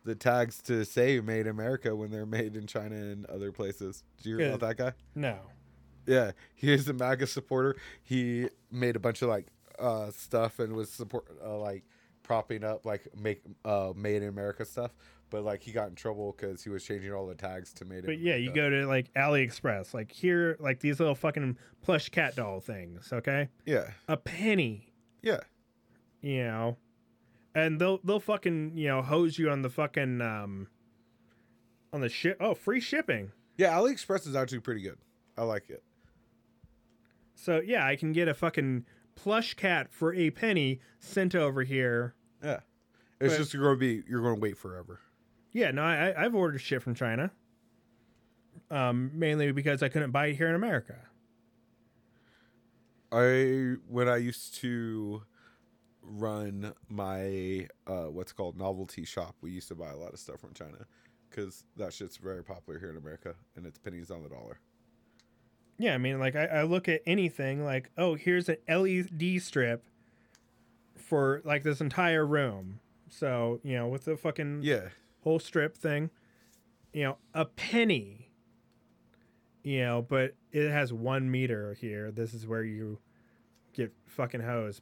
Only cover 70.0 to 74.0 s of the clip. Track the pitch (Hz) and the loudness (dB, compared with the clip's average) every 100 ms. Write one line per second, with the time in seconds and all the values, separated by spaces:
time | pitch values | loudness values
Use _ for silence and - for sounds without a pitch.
70 | _ _ _ _ _ _ _ _ _ - | _ _ _ _ _ _ _ _ _ -16
71 | - 151 135 143 151 147 151 143 151 185 | -2 2 4 2 0 0 0 0 0 2
72 | 175 160 151 147 131 98 95 104 _ _ | 4 4 4 2 2 -2 -8 -12 _ _
73 | - - 143 123 117 120 139 127 117 135 | -18 -4 -2 2 0 -2 -2 -2 -2 -2